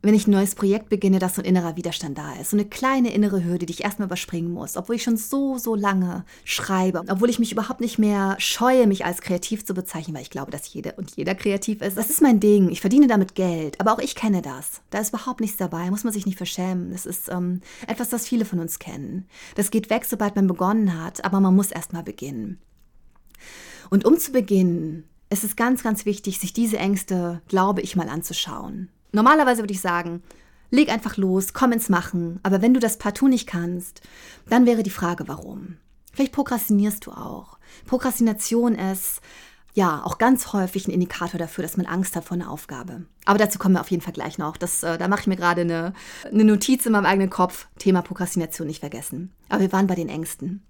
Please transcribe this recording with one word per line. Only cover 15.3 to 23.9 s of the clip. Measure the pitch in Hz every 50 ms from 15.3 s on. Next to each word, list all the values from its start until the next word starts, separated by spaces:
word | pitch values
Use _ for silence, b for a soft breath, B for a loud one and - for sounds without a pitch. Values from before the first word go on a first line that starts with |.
| 247 -
nichts | 220 208 - -
dabei. | 185 170 160 165 175 180
Muss | 190 208 -
man | 233 214
sich | 208 190 202
nicht | 185 -
verschämen. | 180 175 - - 180 185 185 180 175 180
Das | 185 180 - -
ist, | 180 - - -
ähm, | - 180 180 180 180 180 B B B B B B
etwas, | 226 - 247 240
das | 254 233 - -
viele | 254 233 220
von | 202 - 175
uns | 165 165 - -
kennen. | - 175 - 139 143 - - 185 185 B B B B B B
Das | - 202 190
geht | - 220 - -
weg, | 220 226 226
sobald | - - 208 214 202 202
man | 208 196
begonnen | 185 180 170 185 185 214 226 214 190 170 160 160
hat. | 165 - - -
Aber | 190 185 196
man | 196 185 185
muss | 190 202 190
erstmal | - 165 160 - - 170 170
beginnen. | - - - 123 139 139 117 110 - 185 - - _ _ _ _ _ _ - _ - _ _ _ _ _ B B B B B B B B B B
Und | B